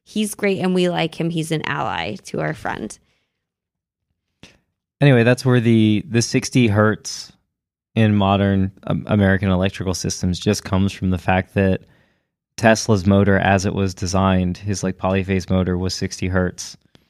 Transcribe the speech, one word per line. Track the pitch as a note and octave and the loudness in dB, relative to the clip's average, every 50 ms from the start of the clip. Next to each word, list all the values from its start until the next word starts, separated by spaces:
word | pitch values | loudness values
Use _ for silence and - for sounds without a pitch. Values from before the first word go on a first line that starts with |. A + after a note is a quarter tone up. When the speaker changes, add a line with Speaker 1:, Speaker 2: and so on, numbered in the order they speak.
Speaker 1:
He's | _ - - G#3+ A3 G#3 - | _ -10 -6 -4 -4 -4 -4
great, | - G#3 G3+ F#3+ F#3 | -4 -4 -2 -2 -2
and | F3+ F#3 F#3 | -2 0 0
we | F#3 F3+ F3 | 0 0 0
like | E3+ E3 E3 E3 - - | 0 -2 -4 -4 -4 -4
him. | E3 E3+ | -6 -4
He's | E3 E3 D#3 D#3+ | -4 -4 -4 -4
an | E3+ D3+ - | -4 -4 -4
ally | - C#3 D3 C3+ G#2+ F#2 F2 E2 G2 - F#3+ - | -4 -6 -4 -4 -6 -6 -6 -6 -8 -10 -12 -12
to | - - - | -10 -8 -6
our | D#3 D#3 D#3 | -6 -6 -6
friend. | - - - - - - G#3 - - _ _ _ _ _ _ _ _ _ _ _ _ _ _ _ _ _ _ _ _ _ _ _ _ _ _ _ _ - - _ _ _ _ _ _ _ _ _ - | -8 -8 -10 -8 -8 -10 -12 -14 -16 _ _ _ _ _ _ _ _ _ _ _ _ _ _ _ _ _ _ _ _ _ _ _ _ _ _ _ _ -20 -20 _ _ _ _ _ _ _ _ _ 2
Speaker 2:
Anyway, | C#3+ C#3+ C3 A#2 A2+ | 4 4 6 6 6
that's | A#2+ B2 - - | 4 2 2 2
where | C3 B2 B2 | 2 2 2
the, | A2+ A#2 A2+ A2+ A2 G#2+ G#2+ G2+ - - | 4 4 4 4 4 4 2 0 -2 -2
the | G#2+ A#2 | -2 -2
sixty | A#2 - - C3 - - - C3 A#2+ A2 | 0 0 -2 -2 -2 0 2 2 2 4
hertz | G2+ G#2+ G#2+ A2 G#2+ - - - - - - - _ _ _ _ _ _ _ _ _ _ _ _ - | 4 4 2 2 0 -2 -6 -12 -14 -14 -16 -18 _ _ _ _ _ _ _ _ _ _ _ _ 0
in | A#2 A2+ G#2+ G#2 | 2 4 4 4
modern, | G#2 G2 F#2+ G2+ G2 G2+ G2 G2 F#2+ F#2+ F#2+ - - - | 4 4 2 2 2 2 2 2 0 0 -2 -4 -8 -8
um, | - - - - | -6 -6 -4 -2
American | - - G#2 G2 F#2+ G2 F#2 G#2 G2 | 0 2 2 4 4 2 2 0 0
electrical | F#2 F2+ F#2+ G2 - - F2+ F#2+ F2+ | 0 0 0 -2 -4 -4 -6 -6 -6
systems | - - G2 - - - F#2 F2 - | -4 -6 -6 -6 -4 -4 -4 -4 -2
just | - A2 G2+ - - | -2 -2 -2 -2 -2
comes | - F#2+ F#2 G2 G2 | -2 -2 0 0 0
from | - - G2 F#2 | -2 -2 -2 -2
the | F#2 F2 | -2 -2
fact | - - F#2+ F#2 F#2 - - | 0 0 0 0 0 -2 0
that | G#2 G2 F#2+ F#2 - - _ _ _ _ _ _ _ _ _ _ _ _ _ _ | 0 2 2 0 -2 -6 _ _ _ _ _ _ _ _ _ _ _ _ _ _
Tesla's | - A#2 A2+ A2 G#2+ - - A2 G2 F2 | 0 2 4 4 4 2 0 0 2 2
motor, | G2+ G2 G2 G2+ G2 G2 F#2+ | 4 4 4 4 4 2 2
as | E2+ F#2 G2 F#2+ F2+ | 2 2 2 2 0
it | G2+ E2 | -2 -2
was | F#2 G2 F#2+ F#2 | -2 -4 -4 -4
designed, | - G2 F2 F#2+ F#2+ F#2+ F#2+ F#2+ F#2 F2+ F2+ F2+ - | -6 -6 -4 0 0 2 2 2 2 0 -2 -4 -6
his, | G2+ G#2+ G2+ F2+ | -6 -6 -6 -4
like, | - F#2+ F2+ - | -4 -6 -4 -4
polyphase | - F#2 F#2+ G2 F#2 F#2+ G2 F#2+ F2 - | -2 -2 -2 -2 -2 -2 -2 -2 -2 0
motor | F#2 F#2 F2+ F2+ F2+ | 0 0 0 0 -2
was | F2+ F#2 F2+ - | -2 -4 -4 -4
sixty | - G2 F#2+ - - - F#2 | -6 -6 -8 -6 -6 -6 -2
hertz. | F2+ F#2 F2+ F2 - - - - - - _ _ _ _ _ | 0 0 0 -2 -4 -8 -14 -16 -18 -20 _ _ _ _ _